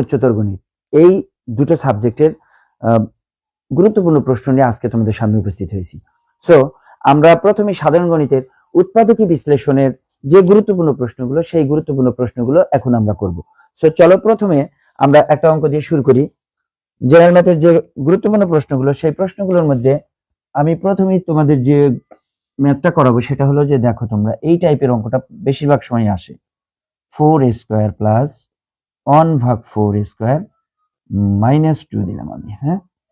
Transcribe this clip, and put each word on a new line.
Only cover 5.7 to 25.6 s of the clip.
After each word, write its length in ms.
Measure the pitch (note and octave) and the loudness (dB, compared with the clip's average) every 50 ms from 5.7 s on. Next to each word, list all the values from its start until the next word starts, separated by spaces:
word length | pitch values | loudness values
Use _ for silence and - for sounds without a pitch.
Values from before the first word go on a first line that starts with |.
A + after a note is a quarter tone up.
| - | -10
হয়েছি। 220 | G2 F#2 - - D2 - _ _ _ _ _ _ _ _ | -10 -12 -12 -16 -20 -20 _ _ _ _ _ _ _ _
So, 80 | - E3+ C#3+ C3 C#3+ - _ _ _ _ _ - | 4 4 4 4 2 -4 _ _ _ _ _ 0
আমরা 260 | C3 C#3+ D3+ D3 E3 E3+ E3 - | 2 2 4 6 4 4 4 2
প্রথমে 280 | G3 G#3 - G#3 G#3 F#3 - - | 0 0 0 -2 -4 -4 -2 -2
সাধারণ 260 | D#3 C#3+ E3+ F3 F3 E3+ | 0 0 2 0 0 0
গণিতের 300 | D#3+ D3 B2 C#3 C3 B2+ - _ _ _ _ - E3+ | -2 0 0 -2 -2 -2 -6 _ _ _ _ 0 0
উৎপাদকী 440 | F#3 F#3+ - A3+ A3+ G#3 A#3 A3 A3 F3+ E3 | 0 2 0 2 2 2 2 2 0 0 -2
বিশ্লেষণের 600 | D3 - D3+ D3 C#3 - - C#3 C3+ C#3 C3+ A#2+ - _ _ _ _ - | -2 0 -2 -2 0 0 0 0 0 0 0 -2 -6 _ _ _ _ -2
যে 140 | C3+ D#3 F#3+ F#3+ F3 | 2 4 4 6 6
গুরুত্বপূর্ণ 400 | G3+ G#3+ G#3 G#3+ G3+ F3+ E3+ D#3 B2+ - | 4 4 2 0 -2 -2 -2 -2 -2 -2
প্রশ্নগুলো, 400 | B2 A#2 - - B2+ B2 C3+ D#3+ E3+ - | -6 -8 -8 -10 -8 -4 -4 -4 -4 -2
সেই 140 | - E3 D3+ C3+ | -2 -2 -2 0
গুরুত্বপূর্ণ 380 | D3 D#3 - - C#3+ C3+ C3 B2+ A#2 - | -2 -4 -4 -4 -4 -2 0 -2 -2 -2
প্রশ্নগুলো 420 | B2+ A2+ - B2 A#2+ A#2+ C#3 E3+ F#3 - - | -6 -6 -4 -4 -4 0 0 0 0 0 -2
এখন 160 | C3+ - C3+ B2 A2+ | -2 -2 -2 0 0
আমরা 140 | G#2+ G#2 G#2 - G#2 | 0 -2 -2 -4 -6
করব। 160 | F#2 E2+ E2+ - _ _ _ _ _ _ _ | -6 -8 -10 -14 _ _ _ _ _ _ _
So, 60 | - D#3+ D3+ - | 0 0 2 4
চলো 180 | F3 E3+ F#3 F#3+ - | 4 4 4 4 2
প্রথমে 320 | G#3 A3+ G#3+ G#3+ G3+ E3+ C#3 C#3+ - _ _ _ _ _ - | 0 -2 0 0 0 0 -2 -2 -4 _ _ _ _ _ -2
আমরা 220 | C3+ C#3+ C#3 D3+ - - D3+ | 0 4 4 4 4 2 0
একটা 120 | C#3+ - E3 D#3+ | 0 2 0 0
অঙ্ক 120 | D#3 D3 D3+ C3+ | 0 -2 -2 -4
দিয়ে 120 | D3+ C#3 - | -4 -4 -2
শুরু 140 | E3+ D3 C3 C#3 | -2 0 2 2
করি। 140 | C3 B2+ C#3+ - - _ _ _ _ _ _ _ _ _ _ _ _ _ - B2+ | 2 2 0 -2 -6 _ _ _ _ _ _ _ _ _ _ _ _ _ 0 4
জেনারেল 220 | D3 E3+ E3+ F3 F3 | 4 6 6 6 4
ম্যাথের 200 | F3+ F3 F#3 F3+ D#3 D3+ | 4 4 2 2 2 2
যে 60 | E3+ E3 E3 - - _ - C3+ | 2 2 2 0 -4 _ -6 -2
গুরুত্বপূর্ণ 380 | C#3 F3 G3 - G#3 G#3+ G#3+ G3+ F3+ E3 | -2 -2 0 0 -2 0 0 0 0 0
প্রশ্নগুলো, 380 | D#3 C#3 - D3 C3 C3 C#3 C#3+ - | -2 -2 -2 -4 -2 -2 -2 -2 -2
সেই 120 | - D#3+ D3 - | -2 -4 -4 -4
প্রশ্নগুলোর 500 | F#3+ F#3 - - G3+ F#3 F#3 F3 E3 D3+ | -6 -6 -6 -8 -6 -2 0 0 0 0
মধ্যে 220 | C#3 B2 A#2 C3 C#3 D3 - _ _ _ _ _ _ _ _ _ - | -2 0 0 0 -2 -2 -4 _ _ _ _ _ _ _ _ _ -6
আমি 180 | C3+ D3 D#3 E3 D#3 E3 | -2 -2 -2 -2 -2 -2
প্রথমেই 360 | F#3+ G3 F#3 F#3+ F#3+ F#3+ F#3 F3+ - | -4 -2 -2 0 0 -2 -2 -2 -2
তোমাদের 300 | D#3+ D#3 D#3 C#3 D3+ C3+ B2 C3+ | -2 0 0 0 0 0 0 0
যে 100 | D3 C#3+ C#3+ C#3+ A#2+ - - _ - _ _ _ _ _ _ _ _ - | 2 2 2 0 0 -4 -8 _ -20 _ _ _ _ _ _ _ _ -4
ম্যাথটা 320 | C#3 C#3+ C#3 C#3 - F3 E3 E3 | -2 -2 -2 0 -2 -2 0 2
করাবো 200 | C#3+ B2+ A#2 A#2+ | 2 2 2 0
সেটা 240 | A#2 - C#3 C3 C#3 C#3 | -2 -4 -4 -2 -2 0
হলো 140 | C#3+ C#3+ D3 C#3 | 0 0 0 0
যে, 60 | D3 C3 A#2 | 0 0 0
দেখো 180 | B2 A2+ - A#2+ A2 A2+ | -2 -2 -4 -6 -6 -4
তোমরা 200 | G#2 G#2 A2 A2+ - - D#3 | -4 -2 -4 -4 -6 -2 -2
এই 80 | E3+ E3+ F3+ | -2 0 0
টাইপের 320 | E3 D3+ C3+ C#3 B2+ B2 | 0 0 0 0 -2 -2
অঙ্কটা 240 | A#2 A2 A2+ A#2 C3 - _ - - - | -2 -4 -4 -6 -6 -6 _ -16 -8 -6
বেশিরভাগ 340 | C#3 C#3 - | -6 -4 -2